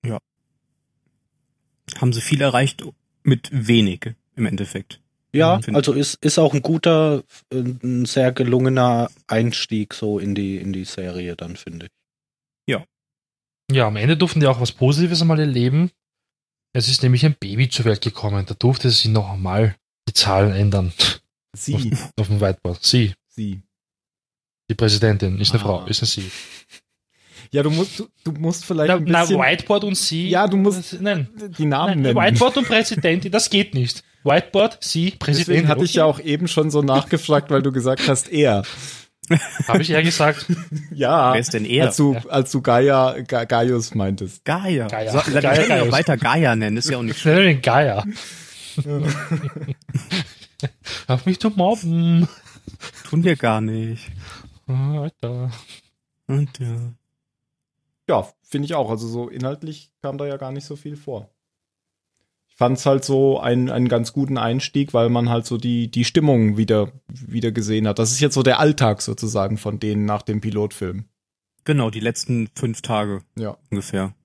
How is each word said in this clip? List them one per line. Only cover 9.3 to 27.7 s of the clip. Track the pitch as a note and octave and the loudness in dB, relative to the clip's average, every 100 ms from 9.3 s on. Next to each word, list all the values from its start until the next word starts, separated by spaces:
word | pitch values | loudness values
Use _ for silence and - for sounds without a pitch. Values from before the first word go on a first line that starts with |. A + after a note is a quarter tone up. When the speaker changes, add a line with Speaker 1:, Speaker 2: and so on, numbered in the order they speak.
| A2+ A#2+ - - A2 G2+ | 0 0 -2 -4 -4 -4
Speaker 2:
so | - A2 G#2 | -6 -4 -2
in | G2+ | -2
die, | G2+ G2 F#2+ | -4 -4 -6
in | F#2 | -6
die | F#2 | -6
Serie | F#2 - F#2 F2+ F2 E2+ | -8 -10 -8 -8 -10 -10
dann, | F2 F2 | -12 -14
finde | - E2+ F2 | -14 -16 -18
ich. | _ _ _ _ _ _ _ - | _ _ _ _ _ _ _ -6
Speaker 1:
Ja. | A2+ D#3+ _ _ _ _ _ _ _ _ | -6 -6 _ _ _ _ _ _ _ _
Speaker 3:
Ja, | C3+ A2+ | 0 2
am | G#2 | 0
Ende | A#2+ D#3+ | 0 2
durften | F3 D#3+ | 2 4
die | C#3+ | 2
auch | A#2+ | 2
was | A#2+ | -2
Positives | - C3 C#3+ F3 E3+ | 0 0 2 0 2
einmal | E3 D#3 | 2 2
erleben. | D3 B2 B2 C#3+ F3 _ _ _ _ _ _ _ _ | 2 2 2 2 0 _ _ _ _ _ _ _ _
Es | B2 A#2 | -2 0
ist | B2+ | 2
nämlich | B2+ B2 D#3 | 4 4 4
ein | C#3+ | 0
Baby | G2 G2+ B2+ | -4 -2 0
zur | - | 0
Welt | A2+ G#2 | 0 0
gekommen. | - - G#2+ G2+ G2 | -2 -4 -4 -4 -4
Da | |
durfte | G#2+ B2 C3 B2+ | 0 0 2 2
sie | A2+ A2 | 2 2
noch | A2 G2 | 0 0
einmal | F#2+ F#2 G2 A2 - _ _ - | -6 -2 2 2 0 _ _ -4
die | |
Zahlen | - - F#2+ G#2 | -2 2 4 4
ändern. | F#2+ G#2 G2 F#2 - - - _ _ _ | 4 2 2 0 0 -2 -2 _ _ _
Speaker 4:
Sie. | G2+ - A#2+ A#2+ | -12 -4 -2 -2
Speaker 3:
Auf, | B2+ - - | -4 -6 -4
auf | G2+ | 0
dem | G2+ | 2
Whiteboard. | G2+ F#2 F2 F2 | 2 0 -6 -2
Sie. | - B2+ G#2+ F#2 _ | 2 2 2 -2 _
Speaker 4:
Sie. | - G#2+ G2 _ _ _ _ _ _ _ _ _ _ _ | -10 -8 -8 _ _ _ _ _ _ _ _ _ _ _
Speaker 3:
Die | |
Präsidentin. | G#2+ A2 G#2 A2+ G#2 G2 F#2 | 0 2 4 2 2 0 0
Ist | G#2 | 0
eine | A2+ | 0
Speaker 4:
Ah. | |
Speaker 3:
Frau. | G#2 F2+ F#2 | 0 -4 -4
Ist | - | -4
eine | A2+ | -2
Sie. | - F#2 - - - _ - _ _ _ _ _ - - | -4 -8 -14 -18 -20 _ -20 _ _ _ _ _ -20 -6
Speaker 4:
Ja, | C#3 | 0
du | C#3+ | 0